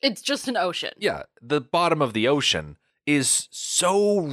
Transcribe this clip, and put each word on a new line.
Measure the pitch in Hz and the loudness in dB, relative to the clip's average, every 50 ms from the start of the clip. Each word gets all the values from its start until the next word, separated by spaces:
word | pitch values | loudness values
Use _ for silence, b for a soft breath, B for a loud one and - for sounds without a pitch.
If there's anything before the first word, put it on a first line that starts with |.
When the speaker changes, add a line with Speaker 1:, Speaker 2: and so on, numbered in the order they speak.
Speaker 1:
It's | - 277 202 - - | -2 -2 -2 -4 -4
just | - 277 - - - | -4 -4 -4 -4 -4
an | 240 | -4
ocean. | 214 185 180 165 - - - - | -2 -2 -4 -4 -6 -8 -10 -8
Speaker 2:
Yeah, | - 202 180 - - - - _ _ 120 | -4 -4 -4 -4 -4 -8 -16 _ _ -6
the | 120 147 151 | -2 -2 -2
bottom | 127 - - 170 175 165 165 156 | -2 0 0 2 2 2 2 2
of | 143 120 104 | 0 0 0
the | 110 110 | 2 2
ocean | 127 147 143 127 - 101 82 76 76 73 - _ _ _ _ _ | 4 4 2 2 0 0 -2 -4 -8 -14 -18 _ _ _ _ _
is | - 147 143 127 - - - - - | 0 0 2 2 2 0 0 -2 -6
so | - - - - - - 175 180 190 202 208 208 208 196 165 147 | -12 -12 -8 -4 -2 0 2 2 4 4 4 4 2 2 0 0